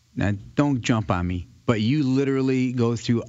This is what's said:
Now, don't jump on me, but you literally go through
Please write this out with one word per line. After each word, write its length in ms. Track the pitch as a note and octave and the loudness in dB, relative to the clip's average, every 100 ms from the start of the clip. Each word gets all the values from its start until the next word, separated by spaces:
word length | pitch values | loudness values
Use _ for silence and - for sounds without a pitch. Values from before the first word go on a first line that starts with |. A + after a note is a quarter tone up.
| _ - | _ -4
Now, 160 | F#2+ G2+ - | -2 -2 -4
don't 280 | - C#3+ C3 | 0 2 2
jump 280 | A2 A2+ G#2+ | 0 0 0
on 160 | F#2 F2+ | -2 -2
me, 220 | F2+ - - - | -4 -8 -8 -2
but 160 | A2 | 0
you 220 | G#2+ D3+ | 2 2
literally 680 | C3 C3 C3+ C3+ C3 C3 B2+ | 2 2 2 0 0 0 0
go 240 | B2 A#2 A#2 | 0 0 0
through 280 | - A#2 | 0 -2